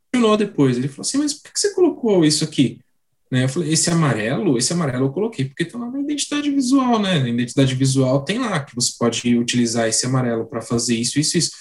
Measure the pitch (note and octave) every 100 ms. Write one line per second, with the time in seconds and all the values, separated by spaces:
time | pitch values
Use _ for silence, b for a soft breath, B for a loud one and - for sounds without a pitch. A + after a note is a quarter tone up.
0 | - B3 A3 G#3+ G#3 - C3+ B2 C#3 -
1 | - C#4 D4 - - - G4+ F#4+ E4+ -
2 | A3+ F#3 D3+ D3 D#3 - A#2+ - _ _
3 | _ _ - B2+ C3 E3+ D3+ D#3+ E3+ E3+
4 | D3 G#2+ G#2+ F#3 F#3+ A#2+ - F3 C#3+ B2+
5 | C3+ F3+ A3+ - C3+ - E3+ A#3+ A#3+ C#4
6 | C#4+ C#4+ - D4 D4 C#4 B3 C4+ B3 A3
7 | F#3+ E3 A#2+ A#2+ A#2+ C#3+ C3 B2+ C3+ C3+
8 | B2+ C#3 C#3 A3+ A#3 D#3 - A#2+ - -
9 | A#2 - A#2+ A#2+ A#2+ B2 A#2 A2+ A2+ -
10 | B2+ C3 A#2+ A2+ A2+ A2+ - A#2 A#2+ A2+
11 | B2 D3 D#3 F3+ - B